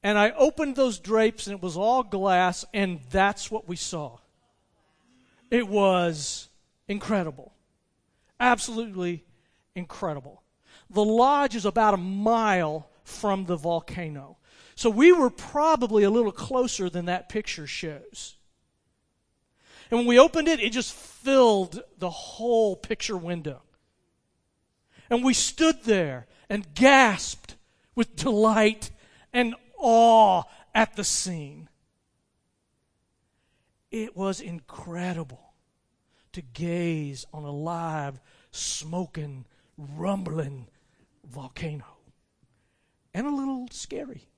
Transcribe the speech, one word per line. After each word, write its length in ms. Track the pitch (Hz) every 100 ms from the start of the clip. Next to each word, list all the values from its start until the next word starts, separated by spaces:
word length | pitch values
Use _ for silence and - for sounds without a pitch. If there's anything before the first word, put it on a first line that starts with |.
And 160 | 202 208
I 140 | 208
opened 440 | 233 294 302 294 269
those 220 | 262 190
drapes, 500 | 180 220 220 220 -
and 80 | 202
it 60 |
was 140 | 180 165
all 280 | 208 254
glass, 600 | 214 196 196 180 180 175 -
and 280 | 214 196 170 127
that's 420 | 190 196 208 -
what 160 | 220 170
we 80 | 175
saw. 440 | - 170 143 117 _ _ _ _ _ _ _ _ _ _ _ _ _
It 180 | 240 214
was 800 | 202 196 180 175 156 139 - - _ _ _ _
incredible. 680 | 202 196 208 165 135 131 _ _ _ _ _ _ _ _ _
Absolutely 840 | 247 240 - 226 233 190 175 170 _ _ _ _ _ -
incredible. 680 | 180 - 190 147 131 - _ _ _ - _
The 140 | 196
lodge 520 | 214 226 254 285 285 214
is 100 | 202
about 280 | 220 214
a 40 | 202
mile 920 | 180 196 208 233 220 185 160 151 151 _
from 420 | - - 208 196 185
the 120 | 175
volcano. 800 | 156 165 - - 165 147 139 - _ _ - -
So 140 | 233
we 220 | 214 320
were 180 | 359 254
probably 760 | - - 294 311 311 233 214
a 60 | 202
little 220 | 220 220
closer 580 | - - 254 247 - 185
than 160 | 175 175
that 240 | 180 -
picture 380 | - - - 147
shows. 680 | - 170 143 427 - - - _ _ _ _ _ _ _ _ _ _ _ _ _ - -
And 100 | 233
when 80 | 240
we 120 | 240
opened 280 | 311 330 302
it, 140 | 311
it 80 | 220
just 240 | 233 226
filled 880 | - - - 254 269 247 202 180 156 - _
the 120 | 185
whole 680 | 170 - - 233 226 220 185
picture 400 | - 214 - 196
window. 440 | 170 175 151 127 _ _ _ _ _ _ _ _ _ _ _ _ _ _ _
And 140 | 240
we 100 | 254
stood 500 | 247 - - 320 320
there 440 | 226 202 156 127 117 _ _
and 240 | 202 196
gasped 840 | - 262 269 247 185 - - - - _ _ _
with 220 | - 233 -
delight 720 | 277 208 220 220 214 220 - - _ _ _
and 200 | 247 240 240 _ 494
awe 680 | 277 226 233 226 214 180 - - _
at 220 | 214 220 -
the 80 |
scene. 640 | 190 - 185 170 143 151 160 _ _ _ _ _ _ _ _ _ _ _ _ _ _ _ _ _ _ _ _ _ _
It 260 | 226 220 170
was 240 | 196 185
incredible 1120 | 208 170 _ - - 170 180 170 147 123 _ _ _ _ _ _ _ _ _
to 100 | -
gaze 840 | 135 117 170 170 170 160 143 135 -
on 100 | 151
a 80 | 147
live, 720 | 143 160 170 165 156 139 131 _ _ _
smoking, 920 | - - - 156 175 185 - 147 135 123 _ _ -
rumbling 880 | 143 147 175 196 180 160 139 139 117 _ _ _ _ _ -
volcano. 720 | 127 131 - 165 151 - _ _ _ _ _ _ _ _ _ _ _ _
And 140 | 175 269
a 40 |
little 360 | 277 269 262 247
scary. 580 | - - - 294 - _